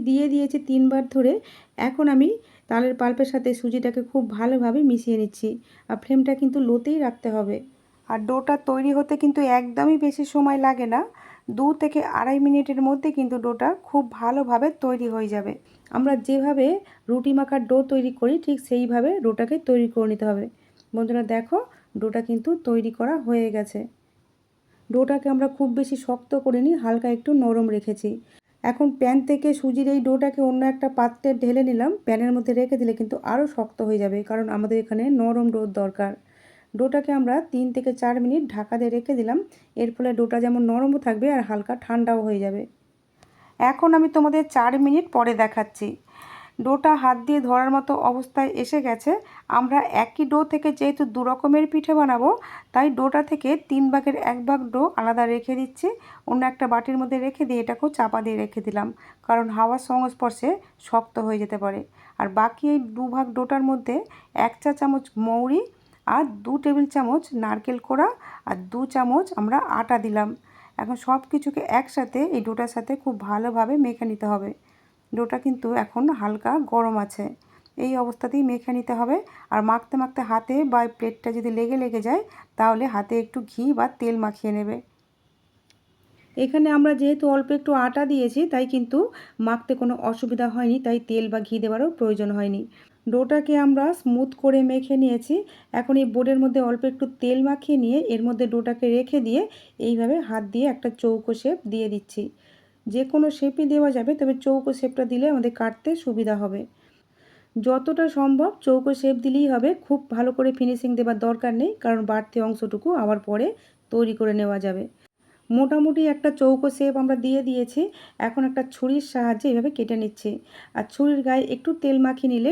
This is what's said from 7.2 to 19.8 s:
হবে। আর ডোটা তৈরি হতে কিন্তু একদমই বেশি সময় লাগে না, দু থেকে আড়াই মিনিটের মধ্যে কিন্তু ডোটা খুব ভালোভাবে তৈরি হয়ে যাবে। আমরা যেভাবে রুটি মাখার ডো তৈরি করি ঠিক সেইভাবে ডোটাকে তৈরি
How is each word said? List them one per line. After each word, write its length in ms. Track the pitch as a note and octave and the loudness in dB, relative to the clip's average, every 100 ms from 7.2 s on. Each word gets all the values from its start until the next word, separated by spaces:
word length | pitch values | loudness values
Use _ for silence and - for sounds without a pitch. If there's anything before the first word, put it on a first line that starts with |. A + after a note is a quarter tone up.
| A#3 | -4
হবে। 260 | G#3+ G3+ G#3 C4 _ _ _ - | -2 -2 -6 -10 _ _ _ -8
আর 100 | A3+ G#3+ | -6 -2
ডোটা 280 | C4 C4 C#4+ - | -2 0 0 0
তৈরি 240 | C4 C4+ | 0 2
হতে 220 | C#4 C#4+ D4 | 2 0 2
কিন্তু 240 | C#4+ C#4+ C#4 | 2 2 2
একদমই 460 | B3 B3 A#3 C#4+ D#4 | 2 2 0 2 4
বেশি 260 | D4 C#4+ | 2 -2
সময় 340 | C#4 D4 C#4 C#4 | -2 2 2 4
লাগে 280 | C4+ B3+ A#3 | 2 2 0
না, 140 | A#3+ A4 - - - - | 0 -2 -10 -20 -16 -10
দু 180 | A3 C#4 | 0 0
থেকে 260 | D4+ D4+ D4+ - | 2 0 0 -2
আড়াই 260 | - B3 C#4 | -2 0 2
মিনিটের 400 | C#4+ C#4+ C#4 C4+ | 4 4 2 0
মধ্যে 260 | C4+ C#4 D#4 | 0 2 -2
কিন্তু 240 | D4 B3+ A#3+ | -2 -2 -2
ডোটা 300 | A#3 A#3 C4+ F4+ | -4 -2 -2 -2
খুব 180 | - C#4+ A#3+ | -2 -2 -2
ভালোভাবে 580 | - A#3 C4+ B3 A#3+ D4 D#4 | -4 -2 0 2 2 2 0
তৈরি 280 | C4 B3 A#3+ | -2 -2 -2
হয়ে 200 | A3 G#3+ | -4 -4
যাবে। 240 | G#3 G3+ - _ _ _ | -4 -6 -10 _ _ _
আমরা 220 | A#3+ C4+ C4+ | -2 0 0
যেভাবে 500 | - C4+ C#4 C4+ C4 G4 - - - | 0 0 2 4 4 2 -4 -16 -2
রুটি 260 | A#3+ C4+ | 0 2
মাখার 300 | C4+ C4+ C#4 A3+ | 2 2 -2 2
ডো 120 | B3+ | 2
তৈরি 300 | C4+ C4+ B3+ | 2 0 0
করি 220 | C4 A#3+ E4 | 0 0 0
ঠিক 180 | D#4 C4+ | 0 -4
সেইভাবে 500 | - B3 A#3+ A#3+ C4+ F#4+ | -2 -2 0 0 2 2
ডোটাকে 360 | A3+ G#3+ A#3 D#4+ D4 | 0 0 -2 -2 2
তৈরি 220 | B3 | 2